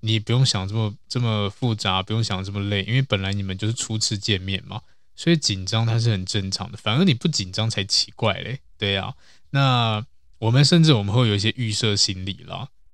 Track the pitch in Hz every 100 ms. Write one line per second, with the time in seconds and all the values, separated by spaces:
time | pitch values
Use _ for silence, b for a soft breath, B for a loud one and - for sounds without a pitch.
0 | 110 110 107 123 131 101 95 110 110 -
1 | - 123 117 107 101 - 123 107 101 95
2 | 95 110 110 95 95 101 101 101 98 127
3 | 135 98 98 101 98 92 107 117 - 110
4 | - 101 - 95 95 95 92 98 - -
5 | - - 165 165 - 95 95 113 113 117
6 | 117 98 92 107 95 - 90 - 107 120
7 | 190 120 170 147 92 92 110 104 98 -
8 | - - 110 92 - 131 - - 101 98
9 | 95 - b b - 139 135 123 113 107
10 | - - - - 110 127 143 175 156 117
11 | 101 120 117 101 110 - 113 101 110 101
12 | - 92 95 92 82 90 127 - -